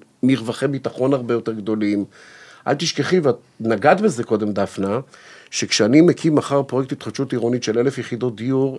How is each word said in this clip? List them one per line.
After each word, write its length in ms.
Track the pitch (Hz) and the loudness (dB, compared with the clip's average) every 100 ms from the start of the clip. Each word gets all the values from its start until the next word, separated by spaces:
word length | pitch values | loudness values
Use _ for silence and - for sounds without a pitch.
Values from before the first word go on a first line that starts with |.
| - _ | -8 _
מרווחי 440 | 127 131 113 117 135 | 0 2 -2 -4 -4
ביטחון 480 | 139 - - 131 | -2 -6 -2 0
הרבה 200 | 139 120 | 0 0
יותר 180 | 117 113 | -2 -2
גדולים. 520 | 110 104 107 104 101 101 - - - - - - | -6 -4 -2 0 0 -2 -8 -20 -20 -20 -8 -4
אל 80 | |
תשכחי, 460 | 143 170 - 139 185 | -2 -2 -4 0 2
ואת 160 | 147 120 _ - | 2 0 _ -6
נגעת 400 | 113 110 139 185 | -2 2 4 4
בזה 240 | 214 123 | 2 0
קודם, 280 | 113 110 104 | 0 0 0
דפנה, 480 | 101 98 - 98 110 135 - - - - | -2 -4 -2 -2 -2 -6 -16 -20 -20 -12
שכשאני 500 | - 104 - 110 143 | -6 -2 2 4 6
מקים 340 | 175 - 165 | 6 4 2
מחר 280 | 151 - 139 | 2 2 0
פרויקט 300 | 135 123 131 | 0 -2 -2
התחדשות 400 | 135 - - 135 | -6 -8 -6 -4
עירונית 300 | 127 113 123 | -2 -2 -2
של 160 | 117 110 | 0 0
אלף 200 | 127 131 | 0 -2
יחידות 380 | - 120 123 104 | -6 -4 -4 -4
דיור, 420 | 120 135 135 | -2 0 0